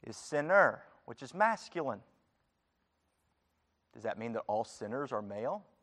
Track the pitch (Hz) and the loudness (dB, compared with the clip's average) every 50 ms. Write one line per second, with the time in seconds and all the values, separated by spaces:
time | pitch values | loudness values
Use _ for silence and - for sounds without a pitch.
0 | - - 110 - - - 156 147 147 156 185 202 180 131 107 - - - - - | -12 -12 -14 -12 -10 -2 -2 0 2 6 8 8 8 8 6 2 -10 -18 -20 -20
1 | _ - 120 - 139 127 - 180 214 226 226 196 - - - 175 151 135 113 101 | _ -14 -12 -12 -12 -12 0 2 2 2 2 -2 -6 -8 -4 -2 -2 -2 -2 -4
2 | - _ _ _ _ _ _ _ _ _ _ _ _ _ _ _ _ _ _ _ | -8 _ _ _ _ _ _ _ _ _ _ _ _ _ _ _ _ _ _ _
3 | _ _ _ _ _ _ _ _ _ _ _ _ _ _ _ _ _ _ _ 120 | _ _ _ _ _ _ _ _ _ _ _ _ _ _ _ _ _ _ _ -6
4 | 104 113 - 101 113 117 113 113 - - 104 107 113 - - - 110 107 113 135 | -6 -6 -4 -4 -6 -6 -4 -6 -4 -2 -2 -2 -2 -4 -8 -12 -8 -6 -6 -6
5 | 143 127 131 107 107 101 101 104 113 131 180 208 196 _ _ _ | -6 -4 -4 -6 -6 -6 -8 -6 -4 -4 -6 -6 -10 _ _ _